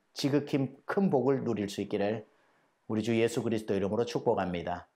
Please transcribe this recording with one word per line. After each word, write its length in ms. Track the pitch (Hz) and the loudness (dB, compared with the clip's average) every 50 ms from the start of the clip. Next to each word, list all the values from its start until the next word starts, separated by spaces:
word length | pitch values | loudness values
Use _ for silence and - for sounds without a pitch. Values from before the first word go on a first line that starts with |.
| _ _ _ | _ _ _
지극히 600 | - - 143 135 147 143 143 - 143 135 127 - - _ | -2 -2 2 2 2 0 2 0 0 0 0 -4 -12 _
큰 240 | - - 208 196 190 | -4 0 2 2 4
복을 340 | 147 131 120 131 139 127 - | 2 2 2 2 2 2 0
누릴 240 | 120 113 104 101 98 | -2 -2 -2 -2 -4
수 140 | - - 101 | -4 -6 -4
있기를 440 | 98 - 101 101 101 110 107 - _ _ _ _ _ _ _ _ _ _ _ _ _ | -2 0 0 0 0 0 -4 -6 _ _ _ _ _ _ _ _ _ _ _ _ _
우리 140 | 110 107 107 | -2 -2 0
주 180 | 117 117 113 | 2 2 4
예수 220 | 113 117 - 139 107 | 2 2 2 0 -2
그리스도 320 | - 113 110 - - 107 | 0 -2 -2 0 0 0
이름으로 320 | 98 98 98 107 107 120 | 0 2 0 0 0 -2
축복합니다. 800 | 117 - 143 - 127 113 98 95 90 87 87 82 87 87 87 - _ _ | -2 -2 -2 0 2 2 2 0 -2 -2 -4 -4 -4 -6 -6 -8 _ _